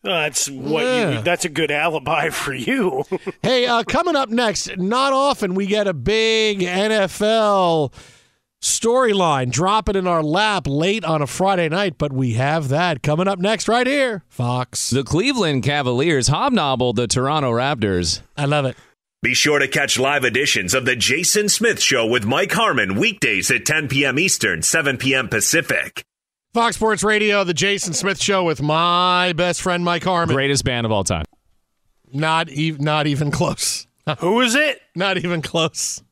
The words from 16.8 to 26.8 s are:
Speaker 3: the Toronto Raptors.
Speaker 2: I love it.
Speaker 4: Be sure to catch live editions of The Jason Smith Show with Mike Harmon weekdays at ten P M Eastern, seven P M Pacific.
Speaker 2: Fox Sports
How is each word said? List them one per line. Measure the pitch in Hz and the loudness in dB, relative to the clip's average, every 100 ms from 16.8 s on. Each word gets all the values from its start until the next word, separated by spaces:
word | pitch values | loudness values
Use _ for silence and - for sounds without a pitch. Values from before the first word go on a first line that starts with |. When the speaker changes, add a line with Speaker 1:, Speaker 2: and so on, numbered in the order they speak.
| 123 113 | 0 0
Speaker 3:
the | 120 | 0
Toronto | 127 131 156 135 | 0 0 0 0
Raptors. | 117 131 143 104 90 87 - - - | 0 0 0 0 0 0 -4 -8 -6
Speaker 2:
I | 143 | -2
love | 147 131 | 0 -2
it. | - - _ _ _ | -6 -20 _ _ _
Speaker 4:
Be | - | -2
sure | 123 151 147 | 0 2 2
to | 135 | 2
catch | 151 139 107 | 0 0 0
live | 135 143 | 2 2
editions | 123 117 147 113 90 | 0 0 0 0 0
of | 127 123 | 0 0
The | 123 | 0
Jason | - 143 180 208 208 | 0 0 0 0 0
Smith | - 226 - | 0 0 0
Show | - 131 113 | 0 2 2
with | 123 104 | 0 2
Mike | 139 190 | 0 0
Harmon | 175 220 139 98 98 | 0 0 2 0 0
weekdays | 214 202 127 98 - | -2 0 0 0 0
at | 123 120 | 0 0
ten | 156 143 | -2 0
P | 131 139 | 0 0
M | 127 | 0
Eastern, | 180 - 107 82 | 0 0 0 0
seven | 78 165 143 123 | 0 0 0 -2
P | 135 135 | 0 0
M | 117 | 0
Pacific. | 110 95 160 - 95 67 - - _ _ _ _ | -2 0 -2 0 -4 -4 -12 -18 _ _ _ _
Speaker 2:
Fox | 233 233 | 0 0
Sports | - | 0